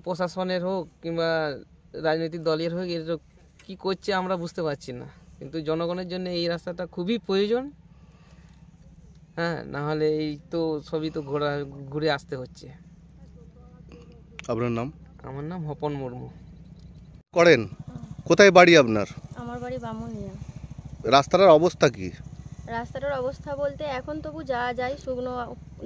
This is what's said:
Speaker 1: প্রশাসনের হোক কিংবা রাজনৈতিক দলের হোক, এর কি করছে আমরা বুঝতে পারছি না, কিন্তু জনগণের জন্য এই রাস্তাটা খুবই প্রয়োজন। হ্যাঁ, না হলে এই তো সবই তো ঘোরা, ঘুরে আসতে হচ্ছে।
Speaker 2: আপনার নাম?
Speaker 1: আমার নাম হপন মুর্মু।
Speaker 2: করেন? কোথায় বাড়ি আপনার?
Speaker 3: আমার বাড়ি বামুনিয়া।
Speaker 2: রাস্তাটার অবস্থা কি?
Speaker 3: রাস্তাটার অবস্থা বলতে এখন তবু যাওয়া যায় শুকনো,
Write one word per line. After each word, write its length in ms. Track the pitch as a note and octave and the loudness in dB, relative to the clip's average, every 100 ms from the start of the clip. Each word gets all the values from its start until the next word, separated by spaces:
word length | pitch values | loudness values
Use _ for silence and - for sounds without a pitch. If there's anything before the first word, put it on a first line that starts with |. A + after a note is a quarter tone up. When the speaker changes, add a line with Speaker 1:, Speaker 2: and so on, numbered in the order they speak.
| F3 | -4
Speaker 1:
প্রশাসনের 560 | F3 F3 F#3 F#3 F3+ F3+ | -4 -4 -4 -2 -2 -2
হোক 140 | F#3+ D#3 _ | -4 -6 _
কিংবা 260 | E3 E3 E3 D#3+ D3+ C3 - - - C#3+ D#3 | -6 -2 0 0 -2 -6 -14 -20 -18 -4 -2
রাজনৈতিক 360 | D#3+ E3 E3+ D#3+ | 0 -2 -4 -2
দলের 240 | D#3 E3 F3 | 0 -2 -4
হোক, 100 | F3+ E3 | -4 -6
এর 60 | D#3+ D#3+ - - - - | -6 -8 -10 -20 -20 -20
কি 100 | - F#3 | -18 -8
করছে 260 | F#3+ F#3+ - F#3 | -6 -4 -2 -2
আমরা 140 | F#3 F3+ | -2 -4
বুঝতে 240 | E3+ - D#3 | -4 -4 -4
পারছি 240 | C#3 - | -4 -8
না, 140 | B2 C3 - - - | -12 -14 -20 -20 -18
কিন্তু 180 | C#3 D#3+ D3+ | -10 -6 -2
জনগণের 400 | D#3+ E3+ F3+ F3+ | -2 -2 -4 -6
জন্য 140 | F#3 F3+ F3 | -6 -4 -2
এই 80 | E3+ | -2
রাস্তাটা 360 | E3+ F3+ F3 E3+ | -4 -6 -10 -8
খুবই 220 | E3+ F3 A#3 - | -6 -2 -2 0
প্রয়োজন। 380 | F#3+ G#3 A#3+ C#4+ - - - - - - - - - - - - - - - - E3 | 0 2 0 -2 -12 -20 -20 -20 -20 -20 -20 -20 -20 -20 -20 -20 -20 -20 -20 -14 -6
হ্যাঁ, 220 | E3+ D#3 - | -4 -4 -6
না 80 | C#3 D3 | -6 -4
হলে 200 | D#3 D#3 D#3 | 0 0 0
এই 100 | D3+ D3 - | -4 -6 -6
তো 100 | E3+ D#3+ D3+ - | -4 -2 -4 -6
সবই 220 | D#3+ D#3 D#3 | -6 -4 -6
তো 40 | C#3 | -4
ঘোরা, 200 | C#3+ D3 C#3+ C#3 C#3 C3+ | -2 -2 -2 -6 -12 -10
ঘুরে 160 | D3 D#3 C#3 | -2 0 0
আসতে 200 | - C3 | -4 -10
হচ্ছে। 260 | B2+ - - - - - - - - - - - - - - - - - - - - | -10 -16 -20 -20 -20 -20 -20 -20 -20 -20 -20 -20 -20 -20 -20 -20 -20 -20 -20 -12 -6
Speaker 2:
আপনার 240 | A2+ A#2+ A#2 | -2 -2 -2
নাম? 100 | C3+ - - - B2+ | -6 -10 -20 -18 -14
Speaker 1:
আমার 160 | C3+ | -10
নাম 160 | D3+ F3+ D3+ | -10 -8 -8
হপন 240 | D3 D3+ C#3+ | -6 -6 -6
মুর্মু। 280 | B2+ B2 B2+ - - - - - - - - - _ F3 | -8 -10 -14 -16 -20 -20 -20 -20 -20 -20 -20 -20 _ 6
Speaker 2:
করেন? 240 | E3+ B2+ G#2 - - - - - - | 8 8 4 -8 -14 -14 -14 -4 4
কোথায় 240 | E3+ G3+ F3+ | 8 10 12
বাড়ি 140 | F3+ D#3+ | 12 10
আপনার? 260 | A#2 G#2+ G2 - - B3+ | 8 4 0 -8 -16 -14
Speaker 3:
আমার 160 | A#3+ A#3+ | -10 -8
বাড়ি 140 | B3 B3+ | -8 -8
বামুনিয়া। 560 | A3+ A3 A#3 G#3+ G3 F#3+ - - - - - - A2+ | -8 -10 -10 -10 -10 -12 -14 -14 -16 -16 -16 -8 4
Speaker 2:
রাস্তাটার 360 | C3+ - F3+ G3 D#3 | 6 6 8 10 10
অবস্থা 280 | F3 - D3+ G#2+ | 6 4 2 2
কি? 120 | F2+ - - - - - - A#3 | -8 -10 -16 -18 -18 -16 -8 -8
Speaker 3:
রাস্তাটার 380 | A#3+ C4 C#4 C4+ | -8 -8 -6 -4
অবস্থা 280 | B3+ C#4 D4 C#4 | -6 -8 -10 -6
বলতে 220 | C#4+ C#4 D4+ B3+ | -6 -6 -8 -8
এখন 180 | C#4 D#4 | -8 -10
তবু 160 | D#4 D#4 C#4 | -10 -8 -6
যাওয়া 180 | A#3+ B3 B3 | -4 -4 -4
যায় 140 | B3 C#4 | -6 -6
শুকনো, 280 | C4 B3 B3+ B3 A#3 B3 - - | -8 -8 -6 -8 -10 -14 -18 -12